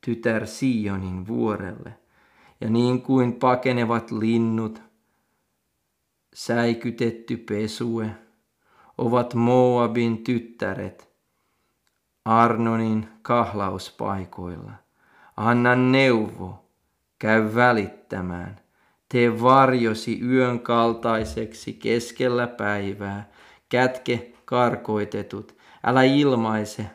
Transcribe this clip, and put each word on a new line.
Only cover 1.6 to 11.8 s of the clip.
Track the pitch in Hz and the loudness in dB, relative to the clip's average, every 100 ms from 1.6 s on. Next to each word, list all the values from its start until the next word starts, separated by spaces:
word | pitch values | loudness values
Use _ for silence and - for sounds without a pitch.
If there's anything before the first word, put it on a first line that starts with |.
| 95 95 - - _ _ _ _ _ _ | -6 -12 -16 -20 _ _ _ _ _ _
Ja | 113 | 0
niin | 113 120 127 | 2 2 0
kuin | 127 131 123 | 0 2 2
pakenevat | 120 127 123 131 123 117 117 113 | 2 2 2 0 0 0 -2 -4
linnut, | 113 110 117 113 113 110 110 - _ _ _ _ _ _ _ _ _ _ _ _ _ _ | -4 0 2 0 -2 -6 -10 -20 _ _ _ _ _ _ _ _ _ _ _ _ _ _
säikytetty | - - 120 120 117 120 113 117 113 - 117 | -18 -4 0 0 0 -4 -2 -4 -4 -8 -8
pesue, | - 104 107 - 120 113 110 107 _ _ _ _ _ _ _ - | -6 -4 -4 -6 -6 -4 -6 -10 _ _ _ _ _ _ _ -4
ovat | 123 123 120 | 0 0 0
Moabin | 120 120 127 127 123 117 113 117 113 | 0 4 6 4 4 0 0 -2 -2
tyttäret | 113 123 117 - 98 95 98 - _ _ _ _ _ _ _ _ | -4 -4 -4 -8 -6 -6 -10 -12 _ _ _ _ _ _ _ _